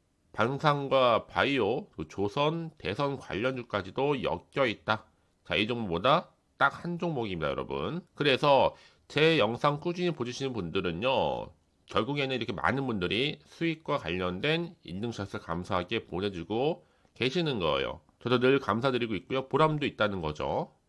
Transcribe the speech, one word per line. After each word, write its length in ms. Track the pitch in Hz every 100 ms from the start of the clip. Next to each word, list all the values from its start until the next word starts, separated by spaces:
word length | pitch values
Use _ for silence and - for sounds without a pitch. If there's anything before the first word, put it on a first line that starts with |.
| _ _ _
방산과 960 | - 113 135 156 143 139 131 123 107 -
바이오, 640 | 87 113 139 101 131 208
그 180 | - 80
조선, 640 | - 101 143 151 165 160 -
대선 400 | 80 104 143 135
관련주까지도 1040 | - 85 127 131 117 104 95 110 139 139
엮여 460 | 78 87 - 143 127
있다. 380 | 98 - 110 - _ _ _
자, 120 | - 85
이 100 | 107
종목보다 640 | 120 107 85 120 160 - _ _ _
딱 200 | 139 -
한 140 | 170 175
종목입니다, 520 | 175 143 110 87 73
여러분. 520 | 65 65 67 87 165 - -
그래서 580 | 143 127 147 135 90 - - _ _
제 280 | 143 160 160
영상 440 | 107 120 147 147
꾸준히 300 | 175 175 180
보시는 420 | 156 120 123 135
분들은요, 960 | 117 85 95 90 85 123 120 78 60 55 - _ _ _
결국에는 460 | 98 110 147 135
이렇게 200 | 127 110
많은 340 | 87 76 131 131
분들이 520 | 107 85 101 143 160 _
수익과 520 | - 165 160 - 147
관련된 760 | 160 92 92 92 139 165 170 -
인증샷을 580 | - 92 117 110 95 107
감사하게 640 | - 85 90 95 87 113 -
보내주고 800 | 85 101 90 82 110 147 - _ _ _ _
계시는 440 | 127 165 160 117
거예요. 400 | 82 67 62 69 - _
저도 200 | 120 120
늘 200 | 127 139
감사드리고 540 | - 110 135 123 117 95
있고요. 340 | - 131 131
보람도 360 | 139 156 151 127
있다는 360 | - 104 98
거죠. 500 | 78 76 69 104 196 _